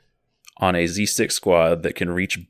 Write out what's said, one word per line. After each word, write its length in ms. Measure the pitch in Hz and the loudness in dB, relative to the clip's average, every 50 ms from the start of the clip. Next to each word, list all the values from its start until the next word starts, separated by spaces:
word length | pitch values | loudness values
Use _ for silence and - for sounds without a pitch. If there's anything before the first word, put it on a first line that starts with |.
| _ _ _ _ _ _ _ _ _ - - | _ _ _ _ _ _ _ _ _ -16 -6
on 180 | - - - 90 | -2 0 0 2
a 120 | 85 85 | 2 0
Z 180 | 85 87 104 104 | -2 -2 -2 -2
six 300 | - - - 110 - - | -2 0 -2 -2 -2 -2
squad 480 | - - 98 87 85 82 85 85 82 82 | -2 2 4 4 4 4 4 2 0 -2
that 100 | 85 - | -6 -4
can 140 | - 95 87 | -4 -4 -4
reach 300 | 87 90 95 - - 90 85 - | -2 -4 -4 -4 -6 -8 -10 -6